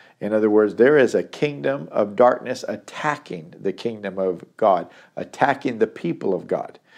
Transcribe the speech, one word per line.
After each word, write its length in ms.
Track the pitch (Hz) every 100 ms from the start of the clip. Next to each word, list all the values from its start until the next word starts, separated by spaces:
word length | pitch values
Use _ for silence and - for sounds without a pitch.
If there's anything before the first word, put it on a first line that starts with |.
| _ _
In 100 | 101
other 180 | 107 107
words, 260 | 107 104 92
there 220 | 127 151
is 160 | 120
a 100 | 98
kingdom 680 | - - 147 143 139 139 160
of 240 | - 104 101
darkness 480 | 123 - 120 127 -
attacking 840 | 110 - - 151 143 - 87 87 -
the 140 | 95
kingdom 440 | - 117 107 101 92
of 280 | 95 85 - -
God, 320 | 107 90 82 - _ -
attacking 600 | - - 135 135 135 113
the 80 | 110
people 460 | - - - 101
of 140 | 90 80
God. 320 | 90 - - _